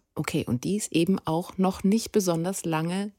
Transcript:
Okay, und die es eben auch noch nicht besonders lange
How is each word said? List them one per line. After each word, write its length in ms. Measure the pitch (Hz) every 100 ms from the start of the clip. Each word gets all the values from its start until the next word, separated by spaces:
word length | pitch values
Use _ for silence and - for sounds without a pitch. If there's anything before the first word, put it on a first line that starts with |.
| _ -
Okay, 280 | 156 160 113
und 180 | 120 147
die 100 | 202
es 160 | -
eben 260 | 156 170 190
auch 340 | - 160 180 -
noch 280 | 190 190 196
nicht 260 | 220 -
besonders 540 | 220 185 165 170 196 -
lange 480 | 156 160 185 202